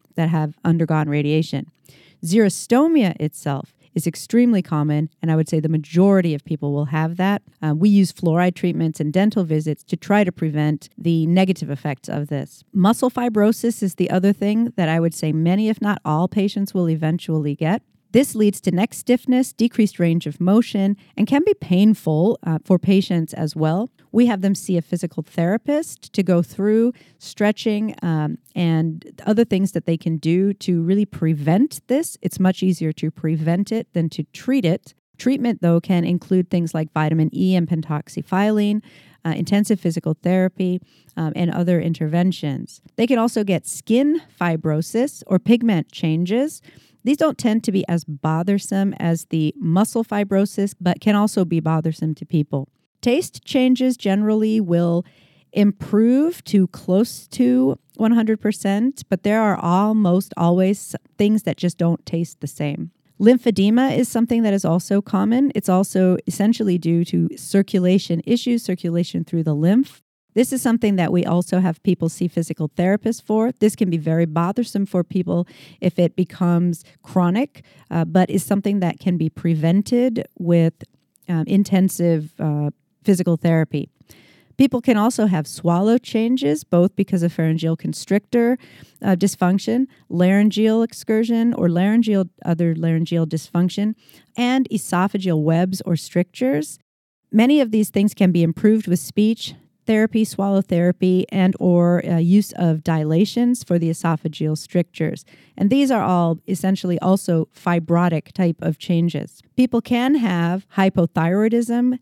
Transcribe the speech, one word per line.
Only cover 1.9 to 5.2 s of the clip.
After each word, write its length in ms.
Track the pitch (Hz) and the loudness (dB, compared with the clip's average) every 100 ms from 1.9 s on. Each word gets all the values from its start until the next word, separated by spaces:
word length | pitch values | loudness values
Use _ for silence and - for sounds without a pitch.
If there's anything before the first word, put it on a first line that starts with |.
| - _ _ | -20 _ _
Xerostomia 920 | 165 208 208 - - 240 311 320 196 - | 0 2 2 0 0 2 4 4 2 0
itself 540 | 156 - - 139 - _ _ | -6 -6 -6 -6 -8 _ _
is 140 | - 170 | -6 -4
extremely 540 | - - 226 247 208 | -6 -2 2 4 2
common, 480 | - 151 151 151 156 _ | 0 -2 0 0 -2 _